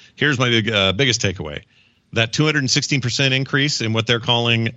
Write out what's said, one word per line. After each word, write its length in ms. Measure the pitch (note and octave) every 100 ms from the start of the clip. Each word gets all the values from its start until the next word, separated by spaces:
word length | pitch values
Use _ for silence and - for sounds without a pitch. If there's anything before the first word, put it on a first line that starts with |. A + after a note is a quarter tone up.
| - -
here's 240 | D3 B2
my 100 | B2
big, 220 | A#2 G#2+
uh, 220 | G#2 F#2+
biggest 280 | F#2+ C3+ A2+
takeaway. 400 | G2+ F#2 D2+ D2 - _ _ _ _
That 180 | A#2 A2+
two 140 | - D3+
hundred 140 | D3+
and 120 | C3
sixteen 300 | D3 - D3
percent 320 | B2 - C3+
increase 480 | C3 C3+ C#3+ D3 -
in 100 | A2+
what 160 | A2+ A2
they're 140 | A#2
calling 480 | A#2+ A#2+ A#2+ A#2 A2+